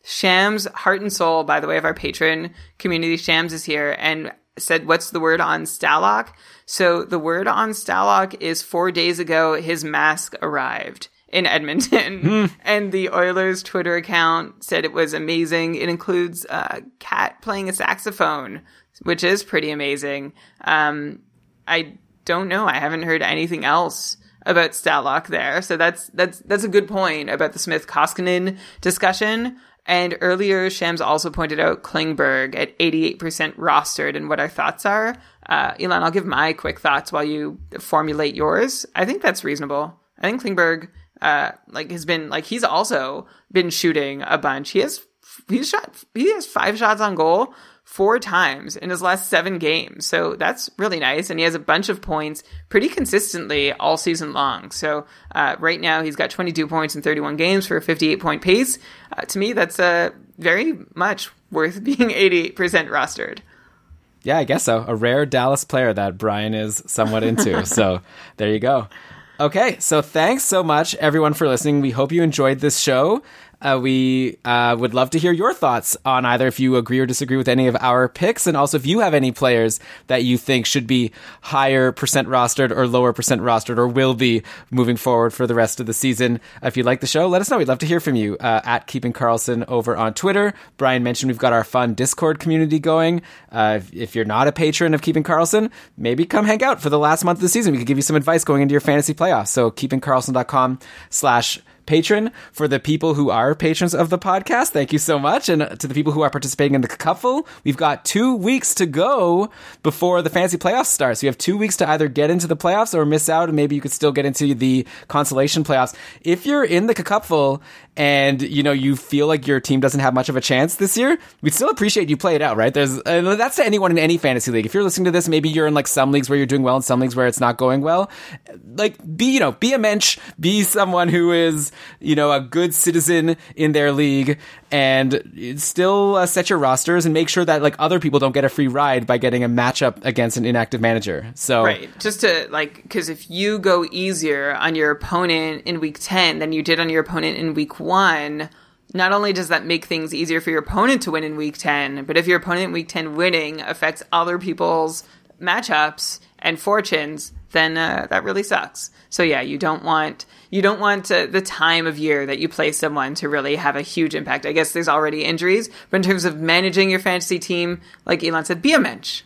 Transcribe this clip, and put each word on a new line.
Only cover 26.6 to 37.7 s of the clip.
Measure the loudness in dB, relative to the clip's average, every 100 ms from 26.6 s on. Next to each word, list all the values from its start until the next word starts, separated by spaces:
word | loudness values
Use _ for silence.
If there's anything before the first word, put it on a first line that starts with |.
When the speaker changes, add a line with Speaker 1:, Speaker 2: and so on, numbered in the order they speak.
Speaker 1:
a | 2
good | 0 0
point | -2 -2 -4 -6
about | -2 -2
the | -4
Smith | -4 -4 -2
Koskinen | -2 0 0 -2 0 -2 -6 -18 -4
discussion. | -4 2 0 0 -2 -2 -4 -8 _ _ -2
And | 0 0 0
earlier, | 0 2 2 2 0
Shams | -2 -4 -2
also | 0 0 -2
pointed | -4 -4 0
out | 0 0
Klingberg | -4 -4 -2 0 0 0 -2 -4
at | -6 _
eighty-eight | 0 0 -2 -4
percent | -10 -6 -6 -2
rostered | 2 2 0 -4 -4 -6
and | -4
what | -4
our | -4
thoughts | -2 -4 -2
are. | -2 -2 -4 -8 -18 _ -4
Uh, | -2 -2 -4
Elon, | -2 0
I'll | 0
give | -2 -2
my | -2 -2
quick | -2 -8 -4
thoughts | -2 -2 -4
while | -4
you | -4 -6 -8 -12 -16